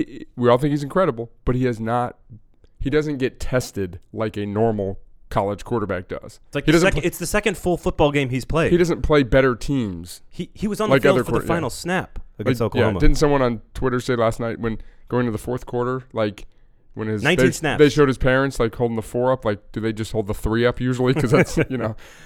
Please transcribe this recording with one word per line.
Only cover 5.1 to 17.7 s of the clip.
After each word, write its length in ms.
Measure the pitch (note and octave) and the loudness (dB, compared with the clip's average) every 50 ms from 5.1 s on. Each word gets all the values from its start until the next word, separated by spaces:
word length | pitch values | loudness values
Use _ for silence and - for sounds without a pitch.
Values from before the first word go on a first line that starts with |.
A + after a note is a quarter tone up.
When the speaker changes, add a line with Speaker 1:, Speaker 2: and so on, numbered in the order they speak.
| - - - - | -20 -20 -12 -4
Speaker 1:
college 340 | - A2+ G2 G2 G#2 - - | -2 -2 -2 -2 -4 -6 -6
quarterback 420 | - A#2+ A2+ G2+ F#2+ F#2+ F2+ F#2 | -4 -4 -2 -2 -2 -4 -6 -6
does. 320 | - E2+ - - - - - - | -8 -10 -12 -12 -14 -20 -20 -14
Speaker 2:
It's 80 | - - | -10 -8
like 120 | C#3+ - | -2 2
Speaker 1:
He 40 | E3+ | 4
Speaker 2:
the 60 | F3 | 4
Speaker 1:
doesn't 100 | E3+ E3+ | 6 4
Speaker 2:
sec-, 80 | F#3+ - | 4 2
Speaker 1:
pl- 120 | D#3 D3+ | 0 -2
Speaker 2:
it's 120 | E3+ - - | -2 -4 -6
the 80 | F3 | -4
second 320 | - - G#3 - A3 F3+ - | -2 -2 0 0 0 -2 -2
full 180 | - F3+ F3 | -2 -2 -2
football 360 | D#3 - F#3 - - E3 C#3+ | 0 -2 -2 0 2 2 2
game 160 | C#3+ C#3+ C#3 B2 | 2 0 0 -2
he's 140 | B2+ C3 A#2 | -2 -4 -4
played. 260 | - C#3+ D#3+ E3 F#3 | -2 0 0 2 4
Speaker 1:
He 80 | F3 F3 | 4 4
doesn't 240 | - - - G#2 | 4 2 0 0
play 220 | B2+ - D#3 D3 C#3 | 2 4 4 4 4
better 320 | G#2+ C#3 C3+ C3 C3 B2 | 4 4 4 4 4 2
teams. 680 | G#2 - - C#3+ C3+ A#2 G2+ F2+ E2+ F2 F#2 - - - - | 0 -2 -2 -2 -2 -2 -2 -6 -8 -12 -14 -16 -20 -20 -14
Speaker 2:
He, 200 | - - F3+ - - | -12 -12 -12 -12 -8
he 140 | - - A3 | -6 -4 -4
was 120 | G3+ - | -2 -2
on 80 | G#3+ G#3+ | 0 2
the 60 | C3+ | 2
Speaker 1:
Like 80 | C3+ | 4
Speaker 2:
field 140 | - C#3+ - | 6 4 4
Speaker 1:
other 80 | B2+ A#2+ | 4 2
Speaker 2:
for 80 | - | 0
the 60 | A#2+ A2+ | -2 -2
Speaker 1:
quar-, 40 | |
yeah. 60 | - - | 0 0
Speaker 2:
final 220 | E3 E3+ D#3 A#2+ | -2 -2 -2 -4
snap 500 | - - - E3+ F#3 F3+ A2+ - - - - - - - | -6 -6 -4 -2 -2 -2 -2 -6 -10 -14 -14 -14 -12 -6
against 220 | G#2 C3 C3 A#2 | -2 -2 0 0
Speaker 1:
Like, 140 | A#2 G2+ - | 0 0 2
yeah, 60 | - | 2
Speaker 2:
Oklahoma. 180 | - A2 G#2 F2 | 2 2 4 6
Speaker 1:
didn't 160 | - D3 C#3+ | 6 6 6
someone 260 | - D#3 D3 C#3+ C#3 | 6 4 2 4 2
on 180 | B2+ A#2+ A#2+ G#2 - _ - | 2 0 0 -4 -8 _ -8
Twitter 240 | - C3 C3 A#2+ B2 | -4 -2 -2 -2 -2
say 160 | - - B2+ | -2 -2 0
last 240 | A#2 A2+ A2+ A2+ - | 2 2 0 0 -2
night 220 | A#2+ A#2 A2+ - | -4 -6 -6 -4
when 180 | A2+ A2+ A2 - - - - - - - | -4 -4 -6 -6 -10 -14 -20 -20 -8 -4
going 180 | B2 B2 B2 | -2 -2 0
to 60 | A#2+ | -2
the 60 | G#2 G#2 | -4 -6
fourth 280 | - A#2 B2 B2+ - | -6 -6 -8 -8 -8
quarter, 380 | - - A#2+ A#2+ B2 B2+ C3 B2+ - | -6 -4 -4 -2 -2 -4 -6 -8 -6
like, 340 | - A2+ A2 G#2+ G2 - - - - _ - - _ _ _ - - | -4 -2 -2 -2 -4 -8 -14 -20 -20 _ -20 -20 _ _ _ -16 -12
when 140 | - A2 A2 | -8 -6 -4
his, 140 | A2 G#2 | -4 0
Speaker 2:
Nineteen 240 | G#2 D3 F3+ D3+ C3 | 0 2 4 4 4
Speaker 1:
they, 60 | C3 | 2
Speaker 2:
snaps. 260 | - - D#3+ D3 | 2 0 -2 0